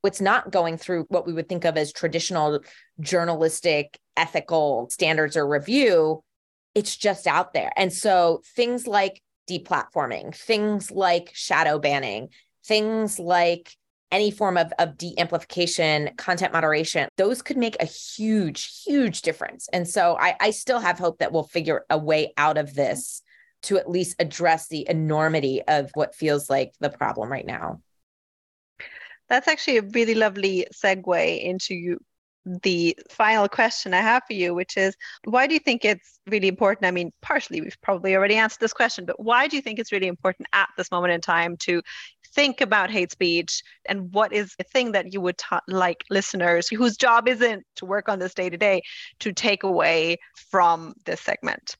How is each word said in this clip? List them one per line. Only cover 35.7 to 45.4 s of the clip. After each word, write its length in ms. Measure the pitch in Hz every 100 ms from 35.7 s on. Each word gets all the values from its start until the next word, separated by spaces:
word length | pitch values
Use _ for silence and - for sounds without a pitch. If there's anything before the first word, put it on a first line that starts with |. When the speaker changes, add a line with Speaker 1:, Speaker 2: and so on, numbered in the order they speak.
| 240
Speaker 2:
it's 360 | 214 196 _ _ -
really 160 | 208 190
important? 400 | 185 202 220 185
I 60 |
mean, 180 | 180 170 _
partially, 380 | - 311 - 170
we've 160 | - -
probably 320 | - 190 190
already 220 | 190 202 214
answered 240 | 220 -
this 120 | 220
question, 320 | - 233 -
but 140 | 175 -
why 300 | 214 240 294
do 80 | 294
you 60 |
think 180 | 269 220
it's 100 | 226
really 160 | 202 185
important 420 | 175 190 185 -
at 160 | 196 196 -
this 160 | 180
moment 200 | 175 175
in 80 | 170
time 360 | 170 170 170 175
to 200 | - 175 - - - _ - -
think 240 | 285 240
about 280 | 226 208 190
hate 220 | 214 175
speech? 540 | - 180 170 170 - - _ -
And 240 | 196 180
what 200 | 190 214
is 220 | 208 202 -
the 60 |
thing 280 | 180 262 240
that 200 | 202 180
you 80 | 196
would 180 | 180
ta-, 240 | 175